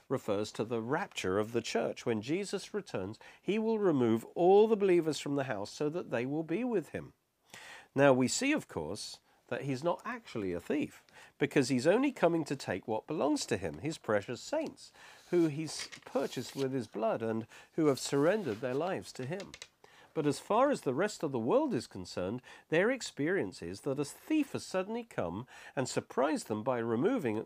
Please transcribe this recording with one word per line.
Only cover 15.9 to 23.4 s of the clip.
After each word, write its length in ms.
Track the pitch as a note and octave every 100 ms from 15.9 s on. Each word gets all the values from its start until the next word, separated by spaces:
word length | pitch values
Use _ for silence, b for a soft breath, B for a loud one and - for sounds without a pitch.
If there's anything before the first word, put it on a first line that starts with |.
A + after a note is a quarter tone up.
| - -
purchased 500 | B3+ A#3 - A#2 C#3
with 180 | C3+
his 140 | C3+ A2+
blood 340 | - A3 D#3
and 240 | A2+ A2+ G#2+ B B -
who 120 | D3+
have 120 | C3+
surrendered 640 | - C#3+ D3+ G#3+ D#3+ G#2
their 120 | B2 C3+
lives 360 | F3 D3 F#2
to 120 | - B2+
him. 260 | F#3 D#3 - - _ B B B
But 120 | - D3
as 140 | C3+
far 320 | - G#3 C#4+
as 100 | A#3+
the 120 | C#3+
rest 300 | B2+ G#3 -
of 100 | D#3
the 60 | B2+
world 340 | A2+ A#3 D#4
is 140 | D#3 -
concerned, 540 | G#2 F2 - F#2 A#2+ B B B
their 200 | D#3 G#3
experience 720 | C4 - - D3 F#3+